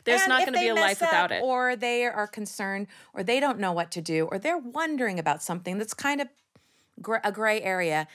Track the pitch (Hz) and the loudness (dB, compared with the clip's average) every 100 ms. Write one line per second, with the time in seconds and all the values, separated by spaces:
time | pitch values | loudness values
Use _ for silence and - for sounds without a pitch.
0 | - 381 381 254 359 240 233 220 202 202 | 2 4 6 4 4 2 2 2 2 2
1 | 330 320 180 - 254 247 247 240 240 240 | 2 4 2 0 0 0 0 0 -2 0
2 | 240 214 208 214 208 - 196 196 202 - | 0 -2 -6 -6 -10 -6 -4 -4 -6 -12
3 | - - 185 254 285 226 190 170 170 175 | -14 -6 0 2 2 0 0 0 -2 -4
4 | 160 160 160 190 294 339 240 285 320 285 | -2 0 0 -2 -2 -2 -4 -4 -2 0
5 | 226 180 160 151 - 175 180 196 220 - | -2 0 0 -2 -2 -4 -4 -4 -6 -4
6 | 285 285 277 _ _ _ _ _ _ - | -2 -2 -4 _ _ _ _ _ _ -12
7 | 190 226 208 202 220 214 190 185 165 156 | -4 -2 0 0 0 2 0 0 2 0
8 | 156 | -2